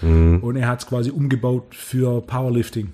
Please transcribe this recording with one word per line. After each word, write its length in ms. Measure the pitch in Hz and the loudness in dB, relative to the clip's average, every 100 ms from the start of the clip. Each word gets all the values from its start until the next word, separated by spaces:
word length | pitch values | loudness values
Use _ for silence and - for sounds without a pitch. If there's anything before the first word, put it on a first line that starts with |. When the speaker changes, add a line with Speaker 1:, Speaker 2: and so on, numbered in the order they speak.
Speaker 1:
Mhm. 380 | 82 82 82 87 | 2 6 6 4
Speaker 2:
Und 160 | 120 131 | 0 -2
er 120 | 120 | -2
hat's 200 | 123 - | -4 -4
quasi 240 | 123 120 | -4 -2
umgebaut 640 | 151 143 131 123 127 - - | -2 -2 0 0 -2 -6 -18
für 460 | - 127 127 120 | -8 -2 0 -2
Powerlifting. 720 | 120 127 127 120 113 113 101 | -4 -4 -2 0 -2 -6 -8